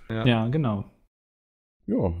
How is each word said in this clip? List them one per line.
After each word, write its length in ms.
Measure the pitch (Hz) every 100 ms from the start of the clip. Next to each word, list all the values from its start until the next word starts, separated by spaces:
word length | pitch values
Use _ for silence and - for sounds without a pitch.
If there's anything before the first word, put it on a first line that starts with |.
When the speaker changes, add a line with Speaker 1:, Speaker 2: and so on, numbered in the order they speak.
| -
Speaker 1:
Ja. 160 | 113 113
Speaker 2:
Ja, 220 | 113 113
genau. 420 | 156 131 101 - _ _ _ _ _ _ _ _ _ -
Speaker 3:
Ja, 280 | 220 95 85